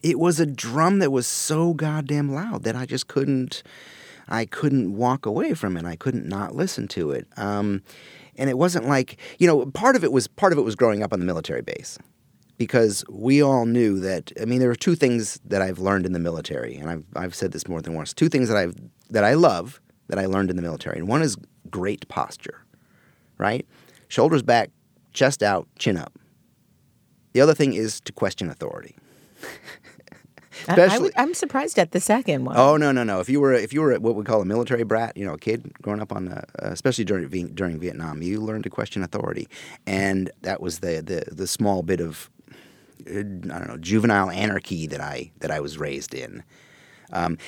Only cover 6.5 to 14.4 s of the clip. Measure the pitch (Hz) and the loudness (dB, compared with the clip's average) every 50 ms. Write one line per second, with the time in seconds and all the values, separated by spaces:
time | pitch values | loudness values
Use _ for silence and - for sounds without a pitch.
6.5 | - - 180 185 - - 113 98 - - 82 73 69 60 - _ _ - 107 101 | -4 -4 -4 -4 -4 -6 -8 -6 -4 -4 -2 -2 -2 -4 -8 _ _ -6 -4 -4
7.5 | 101 101 104 104 98 98 _ - - - - - - - - - _ - 131 139 | -2 -2 -2 -2 -2 -4 _ -12 -20 -20 -20 -20 -20 -20 -20 -20 _ -4 -2 -2
8.5 | 123 127 165 180 175 170 113 135 143 131 127 - - _ - - - _ 175 170 | 2 2 2 2 2 0 0 2 2 2 2 -2 -8 _ -20 -20 0 _ 6 6
9.5 | 160 139 123 143 135 - 214 262 269 240 170 143 143 131 - - _ - 202 190 | 6 4 2 0 -4 2 4 6 6 6 4 4 2 2 0 0 _ 4 4 4
10.5 | 170 147 110 113 104 - 123 113 104 104 107 95 107 92 87 92 87 80 80 - | 6 4 2 0 2 4 4 4 4 2 0 -2 -2 0 0 0 -2 -2 -4 -4
11.5 | 71 62 55 - - - - - - - - _ _ _ _ _ _ _ _ _ | -6 -6 -4 -6 -10 -10 -10 -14 -16 -18 -20 _ _ _ _ _ _ _ _ _
12.5 | _ - 120 - - 123 113 107 98 - - - 95 98 107 127 139 147 147 139 | _ -6 -4 2 4 6 6 6 4 0 -6 -10 -12 -4 2 4 6 6 6 6
13.5 | 135 123 117 117 117 123 117 107 98 98 92 95 95 85 - - - - | 4 4 4 2 4 4 4 4 2 0 0 -2 -4 -4 -6 -10 -10 -8